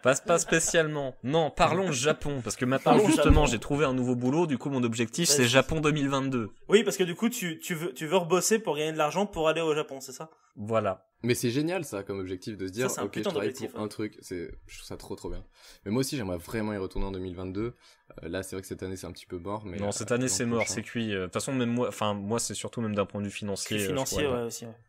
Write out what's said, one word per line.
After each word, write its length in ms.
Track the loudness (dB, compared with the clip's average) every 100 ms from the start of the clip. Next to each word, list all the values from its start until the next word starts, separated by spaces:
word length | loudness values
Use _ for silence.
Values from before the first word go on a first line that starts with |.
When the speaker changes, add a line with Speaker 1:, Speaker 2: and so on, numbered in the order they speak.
Speaker 1:
Pas, 140 | 4 2
pas 220 | 2 2
spécialement. 720 | 4 2 4 2 2 -2 -6 -6
Non, 300 | 0 2 2
parlons 400 | 4 4 4 0
Japon, 480 | 2 2 0 -2 -4
parce 140 | -4 -2
que 80 |
maintenant, 300 | 0 2 6 8
Speaker 2:
Parlons 100 | 8
Speaker 1:
justement, 360 | 6 8 8
Speaker 2:
Japon. 40 | 8
Speaker 1:
j'ai 80 | 2
trouvé 240 | 0 2
un 100 | 2
nouveau 220 | 2 0 2
boulot, 320 | 2 2 2
du 100 | 0
coup, 100 | -2
mon 140 | 0
objectif, 460 | 0 0 -2 0 2
Speaker 2:
Vas-y. 80 | 4
Speaker 1:
c'est 80 |
Japon 360 | 6 6 4 2
deux 120 | 2
mille 160 | 2 0
vingt-deux. 420 | 0 0 -2 -4 -8 4
Speaker 2:
Oui, 140 | 4
parce 140 | 4 0
que 80 |
du 100 | -2
coup, 140 | 0 -2
tu, 320 | 0 -6 -6
tu 160 | -6 -6
veux, 180 | -6
tu 120 | -6 0
veux 80 | 0
rebosser 420 | 4 2 4 0
pour 180 | 0 -2
gagner 140 | -2
de 60 | 2
l'argent 280 | 0 2 -2
pour 200 | 2 2
aller 140 | 2
au 160 | 2 0
Japon, 240 | -2 -8
c'est 100 | -12
ça ? 180 | -14 -14 _ _ -12
Speaker 1:
Voilà. 520 | 0 2 2 -4 _ _
Speaker 3:
Mais 140 | 0 2
c'est 140 | 2
génial, 340 | 0 0 -2
ça, 180 | -4 -8
comme 160 | -6 -6
objectif, 380 | -6 -8 -8 -8
de 100 | -8
se 60 |
dire, 180 | -2 -2
Speaker 2:
Ça, 60 | -2
c'est 40 |
un 40 |
Speaker 3:
ok, 60 | -4
je 40 | -4
Speaker 2:
putain 100 | -4
Speaker 3:
travaille 180 | -2 -2
Speaker 2:
d'objectif, 200 | -4 -10
Speaker 3:
pour 80 | -6
Speaker 2:
ouais. 60 |
Speaker 3:
un 40 | -8
truc, 300 | -6 -8 -8
c'est, 280 | -10 -8 -8 -12 -18
je 100 | -18
trouve 100 | -14
ça 80 | -14
trop, 180 | -10
trop 160 | -10 -8
bien. 140 | -10 -12 _ -20 -14
Mais 80 | -2
moi 80 | 0
aussi, 160 | 0 -2
j'aimerais 200 | -4 -4
vraiment 340 | -4 -4 -2
y 60 | -4
retourner 280 | -4 -4 -4
en 60 |
deux 80 | -4
mille 160 | -8 -8
vingt-deux. 400 | -6 -4 -6 -8 -20 _ _ -14
Euh, 40 | -6
là, 140 | -6
c'est 140 | -6 -8
vrai 60 |
que 40 | -8
cette 160 | -8
année, 140 | -8 -8
c'est 100 | -10
un 60 |
petit 140 | -14 -12
peu 120 | -10
mort, 260 | -6 -8
mais, 140 | -6 -4
Speaker 1:
Non, 120 | -4
Speaker 3:
euh, 20 |
Speaker 1:
cette 180 | -4 -2
année, 140 | 0 0
Speaker 3:
l'an 20 |
Speaker 1:
c'est 140 | 0 0
mort, 120 | 0
Speaker 3:
prochain. 100 | 0
Speaker 1:
c'est 80 | -4
cuit. 320 | -6 -4 -2
Euh, 60 | -2
de 40 | -2
toute 80 |
façon, 180 | -4 -2
même 180 | 0 0
moi, 160 | 0 0
enfin, 260 | 0 -2
moi, 280 | 0 -2 -2
c'est 140 | -2
surtout 260 | -6 -6 -4
même 160 | -2 0
d'un 100 | 0
point 140 | -2
de 60 | -6
vue 40 |
financier, 440 | -6 -6 -4 -4 -2
Speaker 2:
Puis 80 |
Speaker 1:
euh, 20 | -2
je 0 |
Speaker 2:
financier, 260 | -2 -2 0
Speaker 1:
pourrais 60 | 0
pas. 80 | 0
Speaker 2:
ouais, 60 | -4
aussi, 180 | -8 -14
ouais. 80 | -18